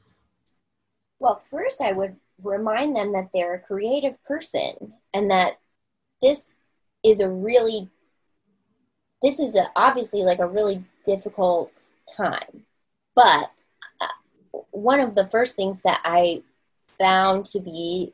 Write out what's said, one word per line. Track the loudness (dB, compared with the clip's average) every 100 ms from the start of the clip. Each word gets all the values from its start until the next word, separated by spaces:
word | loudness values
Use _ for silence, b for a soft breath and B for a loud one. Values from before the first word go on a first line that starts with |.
| _ _ _ _ _ _ _ _ _ _ _ _
Well, | -2 -2
first | _ -8 -8 -4
I | -4
would | -2 -6 -10 _ _
remind | -8 -6 -4 -2 -2 -2
them | -4
that | -4 -4
they're | -4 -4
a | -6
creative | -8 -6 -4 -2 -4 -6
person | -8 -8 -6 -6 -6 -8 -18 -20 _
and | -4 0
that | 2 0 -4 _ _ _ _ _ _
this | 0 0 -6 _ _ _ _ _
is | 4 4
a | 2
really, | -2 2 2 2 -2 -8 _ _ _ _ _ _ _ _ _ _ _ _ _
this | 0 0
is | 0
a, | 0 0 2
obviously, | 2 2 -4 -2
like, | 0 2
a | 0
really | 0 -2 -4 -10 _
difficult | -4 -4 -4 -2 0 0 -2 _ -20 _ -16 -6
time. | -4 -6 -10 -18 _ _ _ _ _
But, | 6 6 6 0 _ _ _ -20 -12
uh, | -10 -12 _ _ _ -18 -14
one | -4 2 2
of | 2
the | 0 0
first | 0 0
things | -2 -4 -2
that | -2 0
I | 2 2 2 0 -10 _ _ _ _ 0
found | 2 4 4 0 -4
to | -8
be | -8 -8 -6 -6 -6